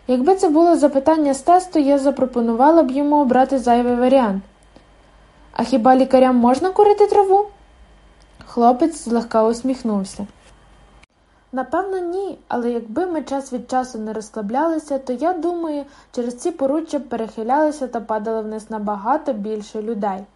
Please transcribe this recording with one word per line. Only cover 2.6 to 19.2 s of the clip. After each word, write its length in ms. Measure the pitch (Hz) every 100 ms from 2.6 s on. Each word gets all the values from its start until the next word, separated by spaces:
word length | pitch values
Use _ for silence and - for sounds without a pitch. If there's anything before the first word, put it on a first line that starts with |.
| 285 330
б 80 | 262
йому 300 | 262 294 294
обрати 380 | 269 247 262 269
зайвий 360 | 240 240 240 240
варіант. 480 | 254 269 226 196 - _ _ _ _ _ _ _ _ _ _
"А 120 | -
хіба 320 | 240 262 233 254
лікарям 400 | 262 262 254 247
можна 340 | 233 269 370
курити 380 | 381 415 415 403
траву?" 380 | 415 392 392 415 - _ _ - _ _ _ _ _ -
Хлопець 580 | - 240 247 330 -
злегка 400 | 226 233 233 226
усміхнувся. 840 | 220 233 254 254 226 202 190 - 202 _ _ _ _ _ _ _ _ _ _ _ _
"Напевно, 460 | 254 254 330 392 381
ні, 400 | 349 370 381 - _
але 240 | 247 240
якби 340 | 233 220 240 370
ми 160 | 320
час 320 | 254 269 269
від 160 | 247 247
часу 300 | 254 247 226
не 140 | 214
розслаблялися, 840 | 220 214 220 202 262 330 311 311 269
то, 140 | 269
я 200 | 247 320
думаю, 520 | 359 330 349 330 294 277 - _
через 260 | - 240 240
ці 140 | 349
поруччя 480 | 339 269 311 320 294
перехилялися 880 | - 226 220 - 220 277 311 302 254
та 120 | -
падали 420 | - 220 214 220
вниз 280 | 214 214 214
набагато 640 | 220 208 202 220 302